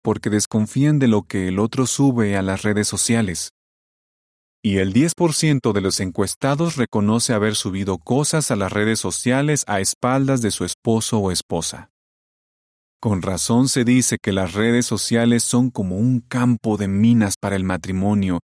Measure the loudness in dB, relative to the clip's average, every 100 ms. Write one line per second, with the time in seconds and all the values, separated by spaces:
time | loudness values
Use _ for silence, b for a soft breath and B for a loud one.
0 | -2 -2 0 -2 0 -2 -2 0 2 4
1 | 4 2 0 -4 -2 0 -2 0 -2 2
2 | 2 2 0 0 -2 -2 -2 0 -2 -2
3 | 0 0 0 -4 -10 -14 _ _ _ _
4 | _ _ _ _ _ _ -2 0 2 2
5 | 2 2 0 2 0 2 0 0 0 -2
6 | -4 -2 -4 -2 -2 0 -2 -2 -2 0
7 | 2 0 0 0 0 -2 -4 -4 -4 -4
8 | -2 -2 0 -2 -2 -2 -2 0 0 0
9 | -4 -4 0 0 0 -2 -2 -2 -2 -2
10 | 0 0 0 0 0 -2 -6 -4 0 0
11 | 0 0 0 -2 -4 -4 -6 -10 -18 _
12 | _ _ _ _ _ _ _ _ _ _
13 | -2 -2 -2 -2 2 2 2 2 4 4
14 | 2 0 -2 -2 -2 0 2 2 0 -4
15 | 0 2 2 2 2 0 0 -2 -4 0
16 | 0 0 -2 0 0 0 0 -2 0 4
17 | 4 6 2 0 -2 -2 -2 -4 -4 -2
18 | 0 0 0 -2 -6